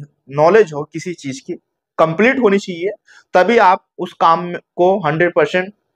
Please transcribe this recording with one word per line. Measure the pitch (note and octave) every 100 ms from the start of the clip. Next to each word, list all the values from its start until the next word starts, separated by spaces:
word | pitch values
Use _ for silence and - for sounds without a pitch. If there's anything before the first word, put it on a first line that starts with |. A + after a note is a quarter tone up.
| C#3+ _ -
knowledge | C#3+ D#3+ G#3+ E3
हो | C#3+
किसी | D3+ E3 F#3
चीज | E3+ C#3 C3
की, | - G#3 _ _ _ -
complete | E3 D#3+ A3+ C4+
होनी | A3 G3+
चाहिए, | - E3+ F#3+ - _ _ _
तभी | F3+ F3+ A#3
आप | F#3 G3 - -
उस | F3+ -
काम | F3 E3+ F3
को | F3 - - F3+ G3+ D#3
hundred | D#3+ F3
percent | F3 D3+ F3+ F#3 - _